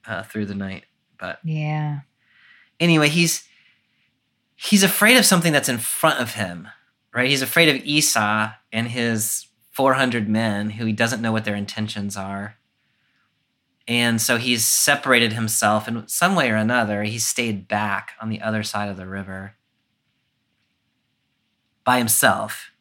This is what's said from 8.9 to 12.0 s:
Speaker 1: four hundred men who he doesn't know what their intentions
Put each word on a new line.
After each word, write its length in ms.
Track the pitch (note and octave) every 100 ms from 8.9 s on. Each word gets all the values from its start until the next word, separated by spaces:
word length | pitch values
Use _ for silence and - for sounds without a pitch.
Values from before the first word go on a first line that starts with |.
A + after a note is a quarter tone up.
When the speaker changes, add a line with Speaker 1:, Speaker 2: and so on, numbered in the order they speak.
| B2 A#2 A2+ A2 - - _ _
Speaker 1:
four 220 | - C3+
hundred 340 | C3 B2+ A#2 G#2
men 420 | G#2+ A2+ G2+ G#2
who 160 | G#2+ A2+
he 60 |
doesn't 280 | G#2+ A#2 A#2+
know 100 | A2+
what 120 | A2
their 120 | A2 G#2
intentions 600 | G2+ - G#2+ G#2